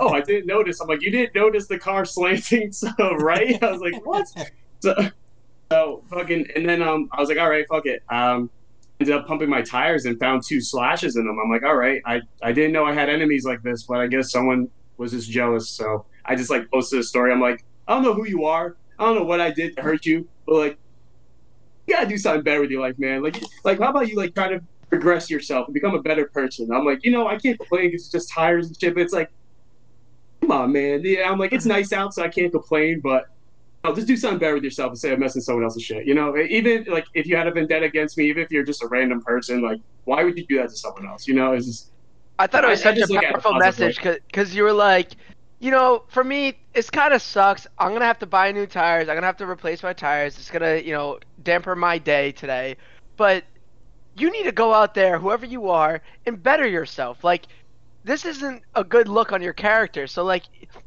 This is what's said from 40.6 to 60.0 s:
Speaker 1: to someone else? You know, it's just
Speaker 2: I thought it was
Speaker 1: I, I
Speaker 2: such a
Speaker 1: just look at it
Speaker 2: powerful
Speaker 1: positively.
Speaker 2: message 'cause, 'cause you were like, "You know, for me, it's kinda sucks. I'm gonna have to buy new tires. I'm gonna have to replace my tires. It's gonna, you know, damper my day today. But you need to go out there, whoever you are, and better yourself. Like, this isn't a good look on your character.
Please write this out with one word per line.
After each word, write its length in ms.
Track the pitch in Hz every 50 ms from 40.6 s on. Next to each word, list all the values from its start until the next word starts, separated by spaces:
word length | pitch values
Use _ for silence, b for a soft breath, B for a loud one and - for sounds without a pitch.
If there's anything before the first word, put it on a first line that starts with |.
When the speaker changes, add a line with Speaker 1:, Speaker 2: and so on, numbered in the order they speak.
| 123 117
Speaker 1:
to 60 | -
someone 300 | - - 104 95 101 98
else? 200 | 98 - - - -
You 60 | 131
know, 180 | 131 131 131 131
it's 140 | 123 123
just 240 | 127 117 - - - - - - - - - - - - -
Speaker 2:
I 80 | 190
thought 180 | 190 - - 285
it 40 | 240
was 140 | 208 202 -
Speaker 1:
I, 60 | 214
I 40 | 214
Speaker 2:
such 20 |
a 40 | 233
Speaker 1:
just 120 | 214 175 196
look 100 | 185 175
at 80 | 143
it 20 | -
Speaker 2:
powerful 180 | - - 214 190
Speaker 1:
positively. 340 | 185 185 190 190 - 170 165
Speaker 2:
message 140 | 160 - -
'cause, 160 | 185 170 147 - - -
'cause 220 | 190 208 185 180
you 80 | 202 208
were 100 | 214 214
like, 380 | 208 202 202 190 185 175 - - B B B B - - - - -
"You 100 | 233 254
know, 340 | 269 262 262 254 247 226 - -
for 160 | - 254 262
me, 340 | 262 277 285 285 269 - - - - -
it's 160 | 254 226 -
kinda 300 | - 302 285 302 285 226
sucks. 460 | - - - 208 196 196 196 196 - - - -
I'm 140 | 185 185 208
gonna 140 | 233 247
have 120 | - - -
to 60 | -
buy 240 | 175 196 185 190 196
new 160 | 202 202 202
tires. 420 | 190 - 185 165 170 170 170 160 156
I'm 40 | 151
gonna 100 | 165 175
have 100 | 185 180 -
to 80 | 202
replace 360 | 185 185 - - 165 165 170 -
my 100 | 180 180
tires. 460 | - - 147 147 147 147 143 139 -
It's 120 | 127 -
gonna, 260 | - 170 165 165 160
you 160 | 160 143 156 151
know, 240 | 147 147 143 139 - - - - - 143
damper 340 | 175 170 175 175 190 180
my 220 | 175 175 175 170 165
day 340 | 143 151 147 143 139 143 135
today. 440 | - - 139 131 127 131 135 131 b b b b b b - - -
But 260 | 214 196 190 185 - - - - - - - - - - - - - - -
you 140 | 190 269 339
need 140 | 415 453 403
to 80 | 339 202
go 200 | 214 226 226 220
out 220 | 214 214 202 -
there, 240 | 208 190 185 175 165
whoever 260 | 175 196 214 233 233
you 240 | 240 247 254 214 190
are, 320 | 175 165 156 156 165 156 b b b b b
and 180 | 240 233 190 160
better 240 | - 285 311 277
yourself. 560 | 233 185 170 160 - - - 131 120 123 - -
Like, 220 | 175 175 170 - b b b b - - - - - - - -
this 200 | 196 277 294 -
isn't 380 | 339 311 269 277 277 262 233 - - -
a 80 | 233 190
good 220 | 175 226 240 233
look 260 | 208 202 220 220 - 202
on 100 | 190 175
your 100 | 175 165
character. 540 | - 196 214 214 226 220 170 - 147